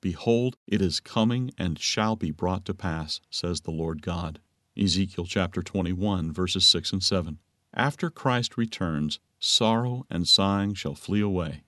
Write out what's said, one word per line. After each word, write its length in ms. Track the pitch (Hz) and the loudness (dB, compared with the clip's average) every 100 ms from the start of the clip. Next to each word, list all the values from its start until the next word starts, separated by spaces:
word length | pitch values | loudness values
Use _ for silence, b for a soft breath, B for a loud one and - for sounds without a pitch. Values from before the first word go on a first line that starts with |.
Behold, 560 | 95 85 - 117 123 123 - | -6 -2 2 2 2 -4 -4
it 160 | 104 | 0
is 160 | 95 - | 0 0
coming 540 | - 120 113 120 123 - | -2 2 2 2 -2 -4
and 220 | 90 76 | -4 -2
shall 380 | - - 107 110 | -2 0 0 0
be 160 | 80 | -4
brought 320 | 76 90 92 | -2 -2 -2
to 100 | 92 | -4
pass, 460 | 95 92 80 78 - - | -6 -4 -4 -6 -10 -10
says 300 | - 87 85 | -6 -4 -4
the 100 | - | -4
Lord 320 | 80 82 78 | -4 -4 -4
God. 380 | 90 85 85 82 _ _ _ - | -6 -6 -6 -10 _ _ _ -2
Ezekiel 480 | 101 85 95 - | 0 2 0 -4
chapter 380 | 87 - 92 92 | -4 -2 0 -2
twenty-one, 680 | 85 98 90 92 101 95 80 | -4 -2 -2 0 0 0 -2
verses 340 | 78 90 92 - | -2 -2 4 6
six 260 | 87 - | 4 2
and 80 | 95 | -2
seven. 380 | - 95 80 78 _ _ _ | 0 0 0 -6 _ _ _
After 380 | - 131 - 170 | 0 0 0 -6
Christ 480 | - 135 123 120 - | -2 0 2 0 -2
returns, 600 | 113 - 87 78 76 - _ _ | -4 -2 -2 0 -2 -4 _ _
sorrow 680 | - - 110 113 123 123 - | 0 4 4 4 2 -4 -4
and 160 | 87 87 | -2 4
sighing 480 | - 98 98 101 | 4 6 4 0
shall 220 | 98 82 71 | -2 -6 -8
flee 240 | - 101 | -2 0
away. 420 | 104 92 82 69 | 2 0 -2 -6